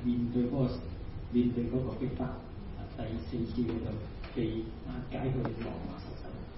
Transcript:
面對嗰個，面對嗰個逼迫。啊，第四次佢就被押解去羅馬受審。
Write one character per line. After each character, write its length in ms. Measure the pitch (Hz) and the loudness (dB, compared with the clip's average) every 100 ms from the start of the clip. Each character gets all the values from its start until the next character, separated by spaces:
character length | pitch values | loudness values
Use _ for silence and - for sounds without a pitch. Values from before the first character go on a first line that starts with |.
面 140 | 123 120 117 | 4 4 4
對 100 | 123 123 | 4 4
嗰 180 | 139 | 4
個， 60 | 135 - - - - - - | 4 2 -2 -4 -4 -6 2
面 160 | 120 120 | 6 6
對 120 | 120 120 | 4 2
嗰 180 | 127 131 | 2 0
個 60 | - | 0
逼 80 | 131 - | -2 0
迫。 80 | 127 | -2
啊， 540 | - - - - - - 120 | -2 -6 -8 -6 -6 -6 -4
第 60 | 113 117 - | -2 -2 -2
四 160 | 123 113 | 0 0
次 100 | 120 | 2
佢 60 | 113 | 2
就 240 | 113 107 107 - - - | 2 0 -2 -4 -6 -6
被 140 | - 110 110 110 - - | 0 0 0 -2 -6 -6
押 80 | - - | -4 -4
解 160 | - 135 | -2 0
去 100 | 127 | 2
羅 240 | 117 110 113 - | 0 0 -4 -4
馬 160 | - - | -4 -6
受 80 | - - | -6 -6
審。 80 | 202 - - | -6 -6 -8